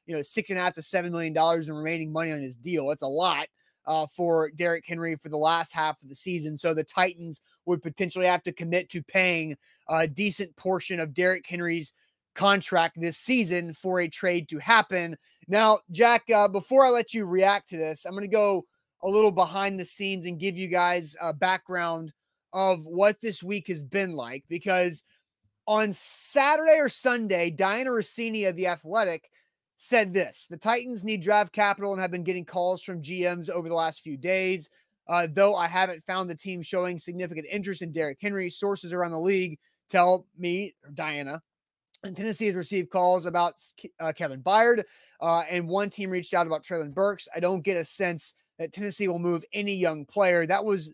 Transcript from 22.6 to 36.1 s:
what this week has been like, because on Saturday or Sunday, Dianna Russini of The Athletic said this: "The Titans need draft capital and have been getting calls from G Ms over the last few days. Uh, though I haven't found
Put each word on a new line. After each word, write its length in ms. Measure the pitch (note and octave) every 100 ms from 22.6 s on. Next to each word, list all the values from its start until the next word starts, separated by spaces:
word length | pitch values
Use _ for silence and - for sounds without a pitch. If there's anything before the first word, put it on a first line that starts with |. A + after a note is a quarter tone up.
| F#3+ F3 D#3
what 360 | F3 G#3 G3+
this 200 | A3+ E3+
week 280 | F3 G3+ G3
has 120 | D#3+
been 300 | C3+ G3 F#3
like, 320 | D3+ A#2 C3+ -
because 540 | E3+ G3 F#3 F3+ D#3 - _ _ _ _ _ -
on 260 | G#3+ G#3+
Saturday 800 | F3 - - - C#4+ C#4 D#4 D#4+ D#4
or 140 | C4+
Sunday, 600 | - B3+ A#3+ G#3+ F3+ E3+
Dianna 360 | D#3 F#3+ A3 C4
Russini 640 | A#3 - - A3+ A3 F#3+
of 80 | E3+
The 100 | F3+
Athletic 640 | E3+ D#3 A3 F#3+ D#3+ - _ _ _ _ _
said 360 | - A#3+ G3
this: 340 | F#3 D3+ - -
"The 100 | E3+
Titans 480 | G#3+ A#3+ B3 A3+ G#3+
need 160 | G#3
draft 320 | E3+ G#3 G3+
capital 400 | G#3+ G3+ G3 G3+
and 80 | F#3+
have 100 | F#3
been 140 | F3+ E3+
getting 180 | F3+
calls 400 | E3+ F3+ F3+ F#3
from 180 | - F3
G 200 | C#3+ F#3
Ms 280 | F3 F3 D#3+
over 200 | F3 E3
the 60 | E3+
last 260 | D#3+ -
few 160 | D#3+ C3+
days. 520 | E3+ F#3+ F#3 F#3 D3+ _ _ _ -
Uh, 200 | F3 E3+
though 240 | D3+ G3+ F#3
I 120 | E3+
haven't 360 | F#3 F#3+ E3
found 260 | -